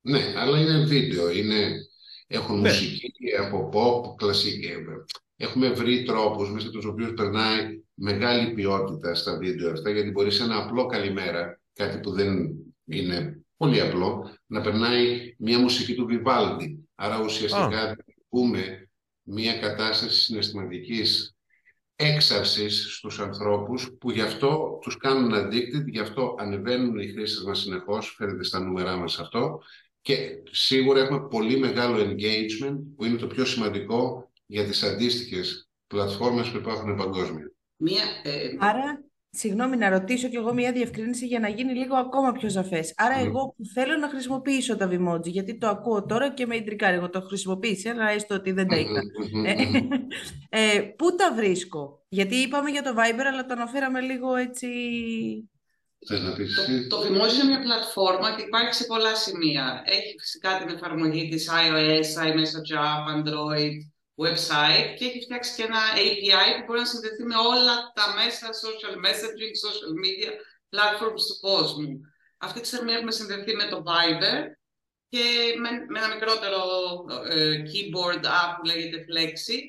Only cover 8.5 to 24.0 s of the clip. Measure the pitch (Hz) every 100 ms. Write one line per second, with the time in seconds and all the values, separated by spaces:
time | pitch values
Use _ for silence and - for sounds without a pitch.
8.5 | 104 98 98 - 80 85 85 101 80 92
9.5 | 87 85 80 104 104 101 98 101 98 117
10.5 | 107 101 117 127 113 98 95 90 85 87
11.5 | - _ _ 98 - 104 92 98 95 80
12.5 | - - _ - 82 90 - 147 - _
13.5 | _ 151 123 - 90 92 117 - - _
14.5 | 107 107 107 117 120 123 120 - - 107
15.5 | 120 127 - 113 123 117 117 123 123 98
16.5 | 85 78 - - _ 101 110 107 107 104
17.5 | 202 160 107 110 110 - _ _ 123 123
18.5 | 95 92 95 - _ _ _ - 101 117
19.5 | 113 107 104 110 107 117 - - 110 95
20.5 | 101 92 90 - 113 104 - - _ _
21.5 | _ _ _ _ _ 151 151 - 104 -
22.5 | 107 104 104 - - 104 101 98 101 104
23.5 | 101 104 123 - -